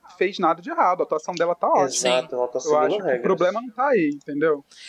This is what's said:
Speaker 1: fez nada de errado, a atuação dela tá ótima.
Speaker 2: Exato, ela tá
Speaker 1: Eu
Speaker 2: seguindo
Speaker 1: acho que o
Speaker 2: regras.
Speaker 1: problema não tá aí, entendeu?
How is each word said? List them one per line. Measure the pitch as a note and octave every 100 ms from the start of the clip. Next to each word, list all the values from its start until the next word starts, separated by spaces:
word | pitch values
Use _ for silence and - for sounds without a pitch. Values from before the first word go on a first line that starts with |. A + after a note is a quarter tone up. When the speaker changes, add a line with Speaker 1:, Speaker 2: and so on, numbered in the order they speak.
| - -
Speaker 1:
fez | F#3 G3+
nada | E3 E3
de | F#3
errado, | E4+ D4 F3
a |
atuação | - D#3 - F3
dela | E3+ F3
tá | A#3+
ótima. | D4+ F#3
Speaker 2:
Exato, | - B2+ B2+ B2+ B2+
ela | B2
tá | B2+
Speaker 1:
Eu |
Speaker 2:
seguindo | D#3 D3+
Speaker 1:
acho | D3+ G3+
que |
o | F3+
Speaker 2:
regras. | B2
Speaker 1:
problema | B2 F#3 F3+ G#3
não | B3
tá | A3+ C#4
aí, | A#3 D#3
entendeu? | C#3+ - C#3+ D#3+ D3 - -